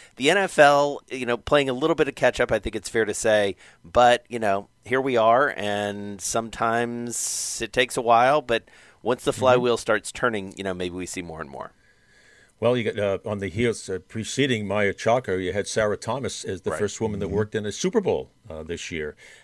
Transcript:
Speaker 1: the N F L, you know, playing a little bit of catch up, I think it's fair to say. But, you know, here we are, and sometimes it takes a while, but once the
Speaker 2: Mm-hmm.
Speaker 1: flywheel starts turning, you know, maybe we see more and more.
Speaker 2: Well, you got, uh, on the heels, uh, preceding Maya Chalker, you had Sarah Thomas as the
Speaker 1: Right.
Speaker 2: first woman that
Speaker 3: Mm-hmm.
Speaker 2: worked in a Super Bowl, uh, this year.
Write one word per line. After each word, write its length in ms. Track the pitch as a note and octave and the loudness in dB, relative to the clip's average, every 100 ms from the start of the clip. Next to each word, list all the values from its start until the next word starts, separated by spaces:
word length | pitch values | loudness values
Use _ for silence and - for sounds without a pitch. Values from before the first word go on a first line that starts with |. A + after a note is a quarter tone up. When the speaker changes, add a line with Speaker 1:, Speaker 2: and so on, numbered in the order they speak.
| - - | -20 -2
Speaker 1:
the 140 | C3+ | 2
N 60 | G3 | 2
F 220 | F#3 - | 2 6
L, 420 | C#3+ C#3+ C#3+ C3+ - | 8 8 2 -2 -8
you 180 | C3 A#2+ | -6 -2
know, 100 | A#2 | -2
playing 320 | - D3 C3+ | 2 2 2
a 40 | |
little 240 | B2+ D#3+ D#3 | 0 0 2
bit 120 | C#3 | 0
of 80 | - | 2
catch 240 | B2 - | 0 2
up, 100 | B2 | 0
I 80 | A2+ | 0
think 160 | A#2 | -2
it's 140 | G#2+ - | -8 -4
fair 160 | A2+ | 0
to 100 | G#2 | 0
say. 400 | - A2+ G#2+ G2+ - - _ | 0 4 4 2 -4 -16 _
But, 400 | F2 A#2+ A#2+ A#2+ - | 0 6 6 4 0
you 100 | A#2 | -2
know, 280 | G#2+ G2 - _ | 0 0 -4 _
here 160 | G2+ C3 | -2 -2
we 160 | C3+ A#2 | 2 4
are, 380 | A2 A#2+ C#3+ - | 6 6 4 0
and 640 | G#2 G#2 G#2 G2+ G2+ G2 | -4 -2 -4 -6 -10 -10
sometimes 1400 | - A#2 A2+ - A#2 A#2 A#2+ A#2 A#2+ - - - - - | -4 -4 -4 -2 0 0 -2 -6 -8 -6 -6 -6 -8 -8
it 100 | A2+ | -4
takes 240 | B2+ B2+ C3+ | 0 0 0
a 60 | |
while, 400 | A#2 A#2 C3 D3+ | 4 6 6 2
but 220 | B2 A2+ _ - - _ | 0 -2 _ -20 -20 _
once 220 | G#2+ B2+ | -4 0
the 60 | D3+ | -2
Speaker 2:
Mm-hmm. 100 | - | 2
Speaker 1:
flywheel 360 | B2+ B2+ A#2+ A2+ | 4 4 4 0
starts 360 | - G#2+ - | 0 -2 -2
turning, 420 | - B2+ G#2+ F#2+ G2 | -2 -2 -2 -6 -8
you 80 | |
know, 100 | G2 | -6
maybe 220 | F2+ F2+ F2+ | -4 -6 -6
we 100 | F2 | -8
see 160 | F#2 | -10
more 180 | E2+ D#2+ | -10 -12
and 100 | C#2+ | -12
more. 220 | C2 - _ _ _ _ _ _ _ _ - | -12 -16 _ _ _ _ _ _ _ _ -2
Speaker 2:
Well, 160 | A#2 B2 | 0 0
you 160 | A2 | -2
got, 60 | F#2 | -2
uh, 200 | G2+ F#2+ | -2 -2
on 140 | G#2+ G#2 | -4 -6
the 100 | G2 | -6
heels, 400 | F#2+ A#2+ G#2 - | -2 -2 -2 -8
uh, 120 | - - | -10 -8
preceding 640 | A2+ G2+ C3 C#3 A2 G2 | -10 -6 -2 0 0 -2
Maya 240 | G#2 G2+ | 0 0
Chalker, 460 | - A2 B2 A2+ F#2 | 0 0 0 0 -4
you 160 | F2+ | -2
had 120 | G2+ F#2 | -4 -4
Sarah 300 | A2+ G#2+ F#2+ | -2 -2 -2
Thomas 480 | - C3 G#2+ - | -6 -6 -6 -8
as 160 | - F#2 | -10 -8
the 120 | G#2 | -6
Speaker 1:
Right. 60 | D#2+ | -2
Speaker 2:
first 220 | G#2 - | -4 -4
woman 180 | A2+ G2+ | -6 -4
that 60 | F#2+ | -4
Speaker 3:
Mm-hmm. 80 | |
Speaker 2:
worked 200 | G2+ G#2+ | -2 -2
in 100 | A2 | -4
a 80 | G#2 | -6
Super 300 | - F#3 A3 | -4 -2 0
Bowl, 300 | E3 D2+ C2 _ - | 0 -2 -4 _ -16
uh, 120 | D#2+ | -14
this 280 | D#2+ E2+ - | -10 -10 -8
year. 260 | D#2+ D2+ - - - | -8 -8 -12 -20 -20